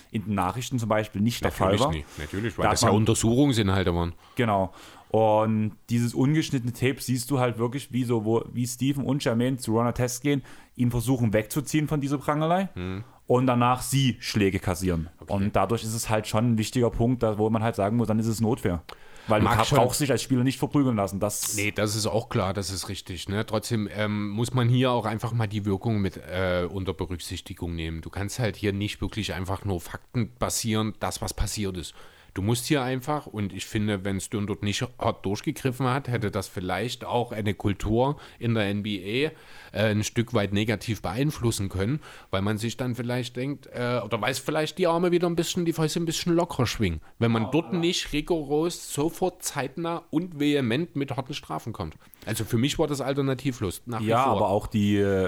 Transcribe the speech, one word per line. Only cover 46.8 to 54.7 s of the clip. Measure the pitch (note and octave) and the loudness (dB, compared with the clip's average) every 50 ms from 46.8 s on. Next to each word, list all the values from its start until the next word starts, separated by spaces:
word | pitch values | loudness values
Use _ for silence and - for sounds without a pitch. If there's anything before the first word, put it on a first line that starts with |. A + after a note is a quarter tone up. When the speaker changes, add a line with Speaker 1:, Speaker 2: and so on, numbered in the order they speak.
| A2+ F#2 E2 D#2 - - - - | 0 0 0 -2 -6 -10 -4 0
Speaker 2:
wenn | A#2 A#2 A#2 | 2 4 4
man | A2+ A2+ | 4 2
Speaker 1:
Ja, | G2 | 2
Speaker 2:
dort | - D#3 E3 | 2 0 0
Speaker 1:
aber | E3 - | 0 0
Speaker 2:
nicht | F3 E3 E3+ F#3 - - - - | 0 2 2 0 0 -2 -4 -4
rigoros, | D3 D3+ - F3+ D#3+ D3 C3+ D3 D3+ D#3+ F3 E3+ - - - - | -2 0 0 0 0 0 0 0 2 2 0 -2 -6 -10 -6 -2
sofort, | C#3 C#3+ E3 D#3+ - F#3 F#3 F3+ - - | 0 0 0 0 0 -2 -2 -2 -4 -8
zeitnah | - - D3 B2+ C3+ - - E3 E3 E3+ E3 - - | -8 -4 -4 -4 -4 -4 -4 -4 -4 -4 -6 -6 -4
und | - D3+ F3+ F3+ F3 C#3 | -2 -2 -2 -2 -2 0
vehement | C#3+ D3 D3 C#3+ C3 A2+ A2 C3+ F3 - - | 2 4 4 4 4 2 2 0 0 -2 -4
mit | C#3+ C#3 - B2 | -4 -4 -4 -4
harten | C#3 - - D3 | -6 -6 -6 -8
Strafen | - - - D3+ D3+ - A#2+ G#2+ | -10 -8 -8 -8 -8 -6 -8 -8
kommt. | - G2 D#2 - - - - - - - | -8 -8 -8 -10 -14 -20 -20 -20 -12 -6
Also | - G#2+ - A2 | -6 -4 -4 -2
für | - - | 0 0
mich | A2+ A#2 C#3+ - - | 2 2 2 2 0
war | D#3+ | 0
das | C#3+ D3 C3 C3 | 0 0 -2 -2
alternativlos, | B2+ C#3 C#3+ C#3 C3+ C3+ B2 - C#3 B2 - A2 F#2 E2+ - - | -2 -2 0 0 0 0 -2 -2 -4 -4 -2 -4 -4 -4 -6 -8
nach | - A#2+ A2 | -8 -6 -2
wie | G#2+ | 0
Speaker 1:
Ja, | G#2+ A2+ A#2 C3+ | 2 4 4 4
Speaker 2:
vor. | C3+ A2+ | 4 4
Speaker 1:
aber | G2 G#2+ G2 | 2 2 2
auch | G2 G#2 G#2 | 2 2 0
die, | - | 0